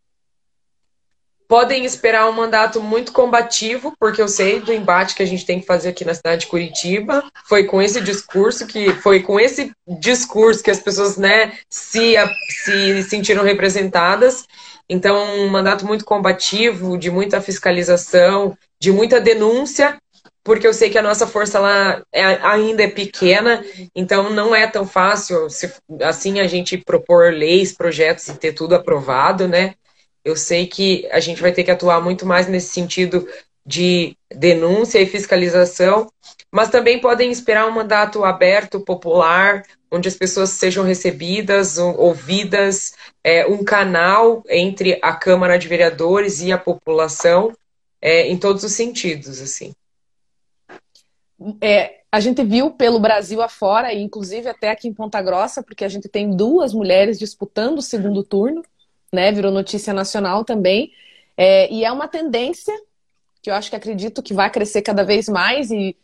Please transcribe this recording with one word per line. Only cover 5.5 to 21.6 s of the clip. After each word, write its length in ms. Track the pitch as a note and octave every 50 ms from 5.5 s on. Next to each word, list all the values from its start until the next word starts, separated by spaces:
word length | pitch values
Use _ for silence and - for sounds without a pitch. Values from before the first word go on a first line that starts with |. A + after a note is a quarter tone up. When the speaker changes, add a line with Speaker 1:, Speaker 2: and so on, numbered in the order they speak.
| F3+ F#3
Speaker 1:
que 60 | F#3 -
fazer 220 | F#3 F3 D#3+ F3+
aqui 140 | F3 - F3
na 100 | E3+ E3+
cidade 280 | E3+ - E3 E3+ E3
de 60 | - -
Curitiba. 760 | - E3+ E3+ E3 E3 - - F3 F#3+ G#3+ G#3 - B3+ C#4+ C#4+ - _ - -
Foi 200 | - G#3+ G3+ G3
com 160 | G3 - F#3+
esse 200 | G3 G3+ G3+ B3
discurso 640 | F#3+ G3 G3+ G3+ - - - F#3 G3+ A3+ A#3+ - A3+
que, 260 | A3 - A3 G#3 G3 F3+
foi 260 | - - G#3 G3 F#3+
com 180 | F#3 - G3+ G3+
esse 320 | A3+ C4+ C4+ - C#4 C#4 - _ _ - F3+ D#3+
discurso 640 | - A3+ B3+ B3 - - - G#3+ A3 A3+ A3 A3 -
que 80 | A3
as 80 | G3 F#3+
pessoas, 360 | - G3+ F#3+ F#3 G3+ G3+ F#3+
né, 380 | F#3+ G3 G3 G#3 A3 A3 G#3+ - - - _
se, 480 | - - - - - A3+ A3+ A#3 A3+ G#3
a-, 160 | G3+ F3+ - - - - - - -
se 400 | - G3+ G3 G3 G3 G3 G3 F#3+
sentiram 400 | - G#3+ G#3 G3 G#3 G#3 G3 G3+
representadas. 1040 | G3+ G3+ G3 F#3+ G3 F#3 G#3 G3 F#3+ F#3 F3 E3+ F3+ G3 G3+ A#3+ B3+ C4 - - _ _ - - - - - _ _
Então, 260 | F3+ F#3 F3+ G3+ G3+ G3+ G#3 G3+ G3+ G3+
um 100 | G3+ G3
mandato 380 | G3 F#3+ F#3 G3 G3+ G3+ F#3+
muito 200 | G#3 G#3+ G#3+ G#3+
combativo, 920 | - G#3+ G3+ G3 F#3+ F3+ F#3 - - - G#3 A3+ A#3 G#3+ F3 F#3 F#3 F3+ F3+
de 140 | D#3 F3
muita 280 | F3 F#3 G3+ G3+ - G3
fiscalização, 1160 | F#3+ - F#3+ - - F#3+ F3+ F3 F3 F3 F3 F3 - - - F3+ F3 F3+ G3 G3 G3+ G3 G3 - _ _ _ _
de 100 | - F#3+
muita 300 | G3 G3 A3+ A3+ B3+ A#3+
denúncia, 760 | G3 A#3 A3+ A3 G#3+ A3 A3+ B3+ C#4+ C4+ C#4 - C#4 D4 D4 - _ _ _ _ _ _ _ _ _
porque 220 | G3+ A3 G#3+ -
eu 80 | A3+ A3
sei 160 | A3 A3+ G3+
que 80 | G3+ A3+
a 60 | G#3+
nossa 240 | G#3 G#3+ G#3 A3+ -
força 320 | - G#3+ G#3 G#3 -
lá 420 | G3+